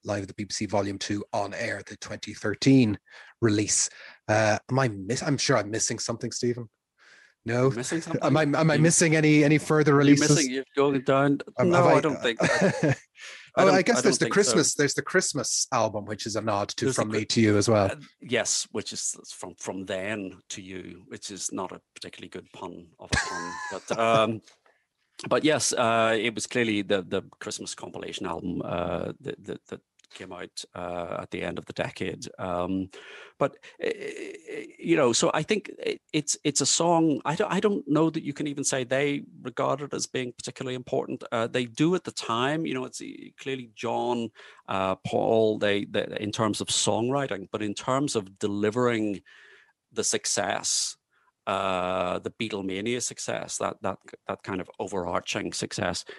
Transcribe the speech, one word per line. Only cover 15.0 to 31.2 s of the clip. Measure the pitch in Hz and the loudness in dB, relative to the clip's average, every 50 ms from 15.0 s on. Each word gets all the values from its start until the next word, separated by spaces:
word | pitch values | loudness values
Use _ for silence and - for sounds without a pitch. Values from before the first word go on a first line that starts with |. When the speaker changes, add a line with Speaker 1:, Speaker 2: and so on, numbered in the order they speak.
Speaker 1:
Christmas | 139 - - 185 185 - - 143 - - - - - - | -4 0 0 0 0 2 -2 -4 -2 -2 0 -2 0 0
album, | 135 120 110 107 101 107 101 | 2 2 2 2 0 -4 -6
which | 101 107 104 - | -6 -8 -8 -6
is | 117 101 | -4 -4
a | 110 | -2
nod | 104 113 104 101 101 - | -2 0 0 0 -2 -2
to | - - - | -4 -2 -2
Speaker 2:
There's | 135 127 | 0 0
the | - | 0
Speaker 1:
From | 113 107 | -2 0
Speaker 2:
Chri-, | 110 | -2
Speaker 1:
Me | 107 107 | -2 -2
to | - - 120 | 0 4 4
You | 113 107 104 | 6 6 6
as | 101 98 - | 6 6 6
well. | 113 107 98 | 6 4 4
Speaker 2:
uh, | 98 - - - - _ _ | 2 0 -4 -10 -20 _ _
yes, | - - 120 113 104 - - - - - | -8 -2 -2 0 0 0 0 -2 -2 -4
which | - 110 95 - | -6 -8 -6 -6
is | 113 - - - - - - - - | -8 -6 -6 -6 -8 -8 -14 -18 -14
from, | - - 92 87 _ | -14 -14 -14 -14 _
From | - - 90 95 95 | -10 -10 -8 -8 -8
Then | 95 101 92 92 104 110 110 95 95 95 87 _ _ | -6 -6 -6 -4 -6 -6 -6 -6 -10 -12 -16 _ _
to | - 110 | -14 -14
You, | 92 92 95 92 90 90 90 90 95 - | -12 -12 -12 -12 -12 -14 -16 -18 -16 -16
which | 120 107 - - | -16 -14 -12 -12
is | 101 90 - - | -12 -8 -8 -8
not | - 107 92 87 | -6 -6 -8 -8
a | 90 - _ _ _ | -10 -16 _ _ _
particularly | - - 90 - - - 87 | -18 -18 -16 -16 -16 -18 -14
good | - 92 85 - | -14 -16 -16 -16
pun | - - 98 90 87 87 87 87 _ _ | -16 -14 -14 -14 -14 -14 -18 -20 _ _
of | - 90 | -6 -4
a | - | -2
pun, | - - - - 90 87 87 - - - - | -2 -2 -4 -6 -8 -8 -8 -10 -10 -10 -8
<laughs> | 95 92 - - | -10 -10 -6 -6
but, | 117 113 | -2 0
um, | 113 113 113 113 110 110 113 107 - - _ _ _ _ _ _ _ _ _ _ _ _ _ - - 135 | 2 4 4 4 4 2 0 -6 -10 -16 _ _ _ _ _ _ _ _ _ _ _ _ _ -14 -4 -2
but | 135 127 113 | -2 2 4
yes, | 151 151 135 - - | 2 2 2 2 0
uh, | - - 123 113 117 113 113 113 113 | 0 2 2 2 4 4 4 4 2
it | 110 101 120 110 | 2 0 -2 -2
was | 104 - | -4 -8
clearly | - - 127 120 113 107 104 | -4 0 0 2 2 2 0
the, | 101 90 104 98 | 0 0 0 0
the | 90 82 101 95 - - - _ | 0 -2 -4 -4 -4 -6 -16 _
Christmas | - - - - 98 90 - | -12 -10 -10 -10 -10 -12 -12
compilation | - - 87 - 87 90 87 85 - 98 | -12 -14 -14 -12 -12 -10 -10 -10 -8 -8
album, | 90 85 - - 90 87 - - | -8 -8 -6 -6 -4 -4 -4 -4
uh, | - - 87 87 87 87 82 90 - - - | -4 -4 -4 -2 -2 -4 -4 -4 -6 -8 -10
that, | - - - - 98 | -10 -12 -12 -10 -10
that, | - - - - | -12 -12 -12 -12
that | - - - _ _ _ _ _ _ | -16 -16 -16 _ _ _ _ _ _
came | - - 95 92 | -20 -18 -16 -14
out, | 92 87 87 85 _ - - - _ | -12 -14 -14 -14 _ -16 -18 -14 _
uh, | 92 90 87 87 87 85 87 101 95 | -10 -8 -6 -6 -6 -6 -6 -6 -8